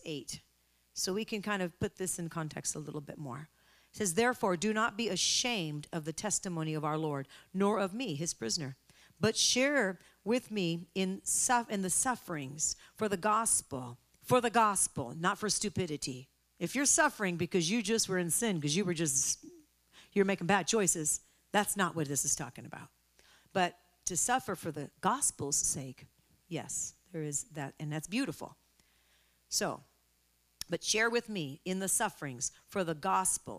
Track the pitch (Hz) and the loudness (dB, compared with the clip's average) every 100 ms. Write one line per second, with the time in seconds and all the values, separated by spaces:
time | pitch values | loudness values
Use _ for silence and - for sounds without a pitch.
0 | - 147 - - - _ _ _ _ - | -2 -8 -8 -14 -16 _ _ _ _ -6
1 | - 190 214 214 208 202 180 - 208 - | -2 -2 -4 -4 -2 -2 -2 -2 -6 -4
2 | 185 - 165 165 156 147 - 151 147 147 | -6 -4 -6 -6 -6 -6 -6 -6 -8 -10
3 | 139 - 139 135 160 _ _ _ _ - | -10 -10 -10 -10 -12 _ _ _ _ -4
4 | 202 170 240 240 208 175 214 214 226 208 | 0 4 2 4 2 2 2 2 2 0
5 | 233 180 - - 247 226 160 147 - 170 | -2 0 2 2 2 0 -2 -4 -6 -6
6 | 151 160 208 - 190 165 156 156 151 156 | -4 -4 -2 -2 -2 -2 -2 -2 0 0
7 | 156 139 131 - - 190 202 214 196 214 | -2 -2 -6 -14 -6 2 2 2 0 -2
8 | 247 143 170 - 113 131 135 - _ - | -4 -2 -4 -4 -2 -2 -4 -10 _ -20
9 | - - 214 - - 247 269 285 190 175 | -20 -2 0 4 4 4 4 4 2 -2
10 | - _ 196 247 - 214 170 170 180 190 | -12 _ 0 0 0 0 0 0 -4 -2
11 | 190 196 - - - 240 233 202 185 - | -2 -2 -2 0 4 2 2 -2 0 2
12 | 262 240 - 156 135 151 151 - - - | 0 -2 -4 -6 -6 -4 -4 -4 -12 -4
13 | 214 190 214 220 226 - - 135 123 120 | -2 0 2 2 2 0 0 -8 -8 -12
14 | _ _ - 247 233 233 214 190 - - | _ _ 2 4 6 6 4 4 0 -2
15 | 120 156 180 202 214 - 202 - 175 147 | -6 0 0 0 0 -2 -2 -2 -4 -4
16 | - 127 127 _ _ - 170 247 277 - | -6 -8 -14 _ _ -6 -4 2 4 6
17 | 196 - 190 170 170 185 160 233 196 226 | 4 2 -2 0 0 2 2 2 2 2
18 | - 185 170 - 226 175 143 160 185 165 | 2 0 0 2 2 2 2 2 2 0
19 | 160 135 - - - - - _ _ - | 0 2 0 -2 -8 -20 -20 _ _ -20
20 | - 202 196 190 175 196 170 226 180 165 | -2 2 4 2 4 4 4 2 2 2
21 | 151 - - _ _ 208 202 196 175 156 | 0 -4 -6 _ _ 2 2 2 0 0
22 | 139 139 143 - 123 - - - - _ | -2 0 0 -2 -4 -10 -14 -14 -16 _
23 | _ _ _ - _ 190 180 - _ _ | _ _ _ -20 _ 0 0 -2 _ _
24 | - 180 - 247 - 180 170 147 143 - | -4 0 2 0 -2 -6 -6 -6 -10 -2
25 | 190 262 - - 143 - - 139 135 - | 0 2 0 -2 -2 0 0 -2 -6 -12
26 | - _ _ _ - 156 - - - - | -20 _ _ _ -8 -6 -4 -6 -6 -10
27 | _ 170 151 143 - 151 139 - 151 151 | _ -6 -4 -4 -6 -8 -8 -6 -6 -4
28 | 170 220 254 - - - _ _ _ _ | -2 -2 -2 -6 -12 -16 _ _ _ _
29 | _ _ _ _ _ - 190 - - _ | _ _ _ _ _ -2 -2 -4 -12 _
30 | _ _ _ _ _ _ - 170 - 208 | _ _ _ _ _ _ -6 -4 0 2
31 | 226 233 226 202 143 135 185 190 190 - | 2 2 0 -4 -4 -6 -4 -2 0 0
32 | 214 - 143 123 - - - 202 165 151 | 0 -2 -8 -6 -6 -8 -6 -2 -2 -2
33 | 190 190 185 - - | 0 2 2 -2 -6